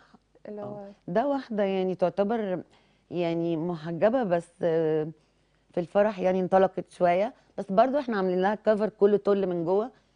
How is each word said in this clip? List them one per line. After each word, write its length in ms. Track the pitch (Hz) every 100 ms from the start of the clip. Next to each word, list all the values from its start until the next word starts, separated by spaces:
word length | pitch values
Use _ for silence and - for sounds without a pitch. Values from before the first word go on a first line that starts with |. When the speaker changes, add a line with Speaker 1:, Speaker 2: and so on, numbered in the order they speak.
| _ - _ _ -
Speaker 1:
اللي 140 | 208
Speaker 2:
آه. 20 |
Speaker 1:
هو 240 | 208 208 202 202 -
Speaker 2:
ده 200 | 180 277
واحدة 340 | 277 254 208
يعني 320 | 196 190 185
تعتبر 680 | 180 180 170 202 233 208 180 - _ _ _ -
يعني 460 | 165 170 170 170 165
محجبة، 640 | 170 170 156 170 202 262
بس، 260 | 220 170 170 -
آه، 460 | 175 165 160 156 156 160 _ _ _ _ _
في 80 | -
الفرح 380 | 170 202 208 196
يعني 220 | 185 185
انطلقت 500 | 180 190 185 185 -
شوية، 440 | - 180 175 214 - _ -
بس 140 | 196
برضو 260 | 196 254 247
احنا 180 | 247 214
عاملين 260 | 190 180
لها 120 | 185
كفر 340 | 208 - 214 214
كله 280 | - 202 202
تل 300 | 202 202 190
من 180 | 175
جوه، 260 | 165 190 233 - _